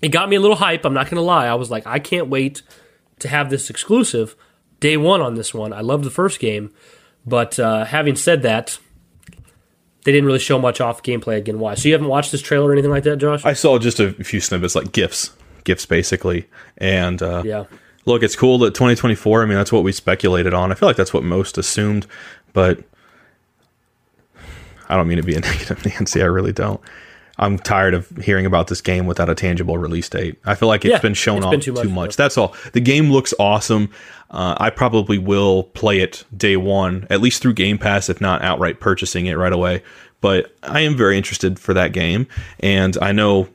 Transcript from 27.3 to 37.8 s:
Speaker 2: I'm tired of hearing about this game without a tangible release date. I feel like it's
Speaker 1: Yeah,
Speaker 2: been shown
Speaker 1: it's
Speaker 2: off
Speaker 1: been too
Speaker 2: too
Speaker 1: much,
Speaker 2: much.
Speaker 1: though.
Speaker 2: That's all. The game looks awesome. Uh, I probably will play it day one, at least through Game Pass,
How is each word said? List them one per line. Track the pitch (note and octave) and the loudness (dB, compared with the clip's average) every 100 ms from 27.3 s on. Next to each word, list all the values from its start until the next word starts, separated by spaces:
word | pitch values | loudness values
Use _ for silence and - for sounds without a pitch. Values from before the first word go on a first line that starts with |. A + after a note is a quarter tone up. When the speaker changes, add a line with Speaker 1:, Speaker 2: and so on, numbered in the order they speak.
| _ | _
Speaker 2:
I'm | G2+ G2 | -2 -2
tired | - G2+ F#2+ | 0 2 2
of | F2+ F2 - | 0 -4 -8
hearing | F#2 G2 F#2 | -2 0 2
about | F2+ E2+ | 0 0
this | - | -4
game | - F#2 F2+ | -2 -2 -2
without | E2+ F2 | -2 -2
a | |
tangible | D#2+ F#2 F2 E2+ E2+ | 0 -2 -2 -2 -4
release | E2+ E2+ F2 | -4 -6 -6
date. | F#2+ F2+ D#2+ | -6 -8 -8
I | - | -4
feel | G2+ A2+ | 0 2
like | G#2+ | 2
it's | - | 4
Speaker 1:
Yeah, | A3+ | 2
Speaker 2:
been | A2+ | 2
shown | G2+ - G2+ | 0 0 0
Speaker 1:
it's | F#2+ | 0
Speaker 2:
off | |
Speaker 1:
been | C#3+ | 0
too | C#3 | 0
Speaker 2:
too | B2 A2 | -4 -2
Speaker 1:
much, | |
Speaker 2:
much. | F2+ E2+ - | -2 -6 0
Speaker 1:
though. | |
Speaker 2:
That's | C#3 - | 0 2
all. | G2+ - - | -2 -2 -4
The | - | 0
game | B2+ C#3+ D#3 | 2 4 4
looks | C3+ B2+ - | 4 2 0
awesome. | G2+ G#2 - A2+ G#2 - - - - | 2 2 2 0 0 -6 -20 -20 -16
Uh, | - F2+ - | -6 -4 0
I | A2+ | -2
probably | - B2 A2+ G2+ G#2 | 0 0 2 0 -2
will | F#2 G2 G2+ F#2+ | 2 2 4 2
play | F#2 - G#2+ G2+ | 0 -2 0 2
it | F#2 - - G#2 | 0 -4 -18 -4
day | G#2 F#2+ | 0 2
one, | F#2+ G2 F#2 F#2 G2 | 2 0 0 -2 -2
at | G2+ | 0
least | A#2+ - | 2 2
through | B2+ | 0
Game | A2+ G2+ | 2 0
Pass, | G#2 | 0